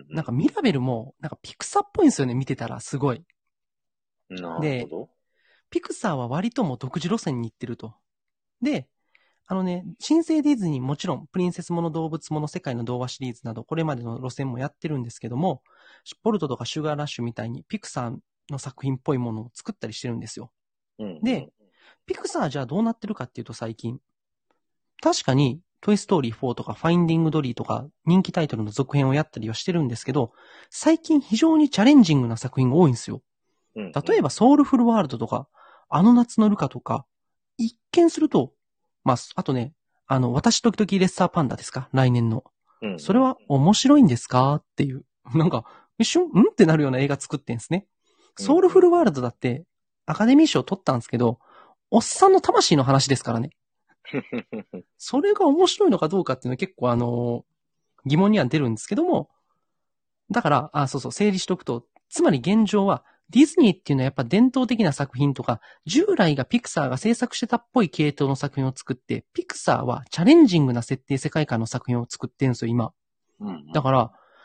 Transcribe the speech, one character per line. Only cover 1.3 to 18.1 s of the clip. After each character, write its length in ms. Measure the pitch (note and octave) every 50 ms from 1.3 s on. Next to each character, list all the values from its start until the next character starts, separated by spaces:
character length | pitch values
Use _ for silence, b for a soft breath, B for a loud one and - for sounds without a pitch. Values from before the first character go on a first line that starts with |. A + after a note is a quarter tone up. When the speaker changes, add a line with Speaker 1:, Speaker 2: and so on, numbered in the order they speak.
| - -
Speaker 2:
ピ 140 | - - -
ク 80 | - -
サ 160 | - - G4+
ー 20 | G4+
っ 60 | - -
ぽ 80 | - F#4+
い 40 | C#4+
ん 20 |
で 20 |
す 100 | - -
よ 60 | C#3 B2+
ね、 60 | A#2+
見 120 | B2+ C3+
て 100 | - C3+
た 120 | - A#2+ A#2
ら、 120 | B2 B2
す 180 | - - - C#3
ご 160 | C3 C#3+ A#2+
い。 100 | C3+ E3 _ _ _ _ _ _ _ _ _ _ _ _ _ _ _ _ _ _ _ _ -
Speaker 1:
な 80 | F#3 F#3
る 80 | F3+ E3+
ほ 80 | E3
ど。 60 | E3
Speaker 2:
で、 260 | D3+ D#3 C3+ B2 - D2 D2+ F2 B2+ - _ _ _ _ _ _ _ _ _ _ _ _
ピ 120 | - E4+
ク 120 | - - E4
サ 160 | - - G#3+
ー 20 | D#3+
は 140 | C3 B2 A#2
割 240 | B2+ D#3+ F#3 A#3+
と 120 | - - A#3+
も 120 | D#3 B2
う 20 | -
独 160 | - B2+ -
自 120 | E3 C#3+ F3
路 120 | G#3+ A3+
線 220 | - F3 C3+ B2
に 80 | A#2 A2+
行 40 | -
っ 20 |
て 120 | _ - A#2+
る 100 | A#2 -
と。 180 | - A2 A2 _ _ _ _ _ _ _ _ _ _ _ _ _
で、 260 | A#3 C#4+ D4 E3+ C3 _ _ _ _ _ _ _ _ _ _ _ _
あ 80 | - F#3+
の 80 | F#3+
ね、 240 | F#3 F#3 F3 F3 F#3 - E3 -
新 240 | - - D4+ E4 E4
生 180 | - D#4+ D#4
デ 120 | C4 D4 D4
ィ 40 | A#3
ズ 100 | G3 E3
ニ 120 | D3+ C3
ー 20 |
も 140 | B2+ C3 D3+
ち 100 | - -
ろ 100 | F#3 C#3+
ん、 120 | B2+ D3+ -
プ 100 | - F#3
リ 80 | F3+
ン 80 | F3+ E3+
セ 80 | -
ス 100 | F3 -
も 120 | F3 E3+ E3+
の、 80 | E3
動 180 | D3+ E3 D#3+ D#3+
物 240 | D#3 D#3 - - D#3
も 60 | D#3
の、 80 | D3+ D3+
世 140 | - F3+
界 120 | - D3 B2
の 100 | A#2+ A#2
童 140 | A2+ B2 B2
話 120 | B2+ B2+
シ 140 | - - C3
リ 80 | B2+
ー 40 | A#2
ズ 100 | - -
な 80 | A#2+ A2+
ど、 100 | A2 A2+
こ 120 | - D#3+
れ 80 | D#3+ D#3+
ま 120 | D#3 C#3+
で 60 | A#2+
の 140 | A#2+ A#2 A#2 B2+
路 140 | C3 C3 -
線 160 | - C#3 C3+
も 80 | B2 A#2+
や 100 | C3 D3
っ 80 | _
て 120 | _ - E3
る 100 | D3+ C3+
ん 60 | A#2+
で 60 | A#2+
す 80 | - -
け 100 | - A#2
ど 80 | A#2 B2+
も、 240 | E3 F#3+ C#3+ B2+ _ b b b b b b b b b - _ -
ボ 80 | G#3+
ル 80 | A3 G3+
ト 80 | D#3 C#3+
と 100 | B2 -
か 80 | A#2+
シ 140 | - - D#3
ュ 20 |
ガ 120 | D3+ D#3 D3
ー 20 |
ラ 100 | D3 D3
ッ 20 | C#3+
シ 140 | - -
ュ 20 | A#2+
み 120 | A#2 A#2
た 100 | - A2+
い 60 | A#2
に 120 | A#2 - -
ピ 160 | - - A2
ク 80 | - -
サ 220 | - C#3+ B2
ー 80 | A#2